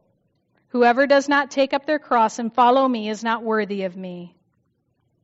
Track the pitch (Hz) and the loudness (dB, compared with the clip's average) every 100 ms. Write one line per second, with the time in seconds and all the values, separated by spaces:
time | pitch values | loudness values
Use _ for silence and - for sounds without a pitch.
0 | _ _ _ _ _ _ _ 247 240 240 | _ _ _ _ _ _ _ 2 2 4
1 | 277 277 277 285 277 269 269 285 294 302 | 4 2 2 -2 0 -2 0 -2 -2 -4
2 | - 240 220 - 226 - 247 262 269 233 | 0 0 0 -2 -6 2 4 4 2 -2
3 | 214 214 226 226 226 220 202 202 190 185 | -6 -6 -6 -6 -2 -4 -2 -6 -8 -10
4 | 185 175 175 _ _ _ _ _ _ _ | -14 -14 -16 _ _ _ _ _ _ _
5 | _ _ | _ _